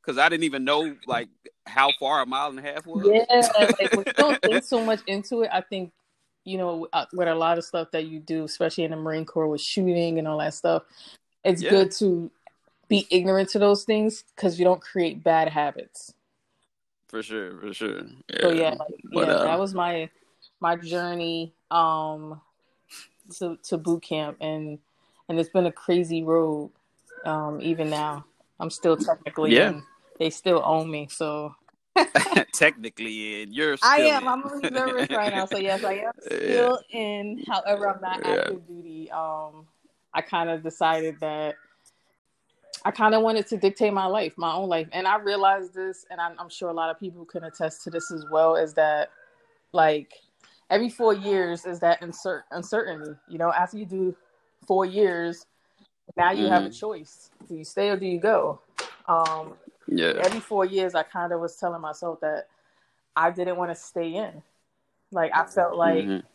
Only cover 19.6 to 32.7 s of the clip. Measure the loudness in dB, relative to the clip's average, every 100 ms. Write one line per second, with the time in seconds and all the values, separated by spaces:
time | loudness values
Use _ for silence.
19.6 | -2 -2 -2 -2 -6 _ _ _ _ _
20.6 | -2 -2 -4 -4 -4 -4 -4 -4 -8 _
21.6 | _ 2 2 2 -2 -8 -12 -16 _ _
22.6 | _ _ _ -20 -20 _ _ -8 -8 -8
23.6 | -6 -4 0 -2 -2 -4 -4 -6 -6 -6
24.6 | -8 -12 _ _ _ _ -4 -2 0 2
25.6 | 0 -2 0 0 2 -2 2 2 2 -2
26.6 | -8 _ _ _ _ -12 -6 -4 -4 -4
27.6 | -4 -2 -2 -2 -4 -6 -14 _ _ _
28.6 | -10 0 2 2 2 -2 -2 -2 4 6
29.6 | 4 0 -14 _ _ -4 -4 -2 2 2
30.6 | 2 0 -2 -8 -10 -8 -6 -6 -10 -14
31.6 | _ _ _ 2 4 2 4 2 0 4
32.6 | 2